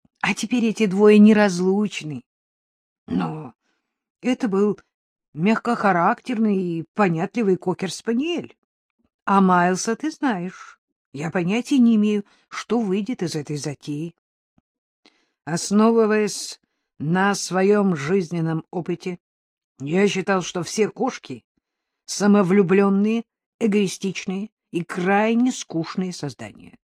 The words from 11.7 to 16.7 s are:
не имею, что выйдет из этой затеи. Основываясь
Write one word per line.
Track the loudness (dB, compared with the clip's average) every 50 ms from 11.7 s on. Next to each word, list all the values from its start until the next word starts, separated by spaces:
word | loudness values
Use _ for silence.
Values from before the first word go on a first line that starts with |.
| 4 4
не | 6 6 4
имею, | 4 2 2 0 -2 -4 -8 _ _ _ _
что | -16 -14 -6 -2 -2 -2
выйдет | 0 0 -2 -2 -2 -6 -6 -6
из | -6 -6 -6
этой | -6 -8 -8 -8
затеи. | -8 -8 -8 -10 -10 -10 -10 -8 -8 -8 -10 -12 _ _ _ _ _ _ _ _ _ _ _ _ _ _ _ _ _ _ _ _ _ _ _ _ _ _
Основываясь | -6 -6 -6 -4 0 2 4 4 4 4 4 2 2 2 0 0 -2 -4 -8 -12 -14 -14 _ _ _